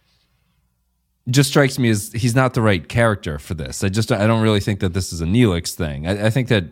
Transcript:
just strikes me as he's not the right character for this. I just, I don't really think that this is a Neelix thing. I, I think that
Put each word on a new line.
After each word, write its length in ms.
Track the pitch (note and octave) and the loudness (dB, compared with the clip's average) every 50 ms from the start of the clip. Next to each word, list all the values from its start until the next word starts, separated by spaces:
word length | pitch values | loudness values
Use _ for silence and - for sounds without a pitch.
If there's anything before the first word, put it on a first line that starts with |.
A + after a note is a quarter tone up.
| _ _ _ _ _ _ _ _ _ _ _ _ _ _ _ _ _ _ _ _ _ _ _ _ - B2+ | _ _ _ _ _ _ _ _ _ _ _ _ _ _ _ _ _ _ _ _ _ _ _ _ -6 0
just 220 | A#2+ C#3+ C#3 C#3 | 2 2 2 4
strikes 280 | - D#3 C#3 C3 - C3+ | 4 2 2 2 2 0
me 120 | B2 A#2 | 2 2
as 220 | A2 G2+ G2 - | 2 0 -2 -6
he's 220 | - A2 A#2 A#2+ A2+ | -6 -2 -2 0 2
not 200 | C3+ C3 B2 - | 2 2 2 2
the 80 | B2+ | 2
right 260 | A2 A2 G2 E2+ - - | 2 2 2 0 -2 -2
character 500 | - A#2+ A#2 A2+ G#2 - - F2 D2+ D2 | 0 2 2 2 2 0 -4 -8 -8 -8
for 160 | - - F2+ | -8 -8 -8
this. 300 | D2+ C#2+ B1+ - - G#2 | -8 -8 -10 -8 -4 -4
I 40 | G2 | -2
just, 220 | F#2+ A2+ A2+ - | -2 -2 0 0
I 160 | B2+ G2 G#2 | 0 2 2
don't 160 | A2+ A2+ A2+ | 2 2 2
really 160 | A2 A2 G#2+ G2+ | 2 2 2 2
think 200 | - A#2+ G2+ F#2+ | 0 -2 -2 -2
that 140 | G2+ F2+ E2+ | -2 -4 -2
this 180 | G2 F2+ - | -4 -6 -6
is 80 | E2+ E2 | -6 -6
a 60 | E2 | -4
Neelix 480 | E2 G2+ B2 B2 G#2 F2 E2+ - - - | 0 2 4 4 4 2 0 -4 -6 -6
thing. 320 | - F2 D2+ C#2+ C#2 D2+ | -6 -6 -6 -6 -6 -4
I, 200 | F2 G2+ G2+ G#2 | -4 -4 -2 0
I 40 | A2+ | 0
think 180 | A2+ C#3 A#2 - | 0 0 0 0
that 160 | A#2+ G2+ E2 C#2+ | 0 0 0 -4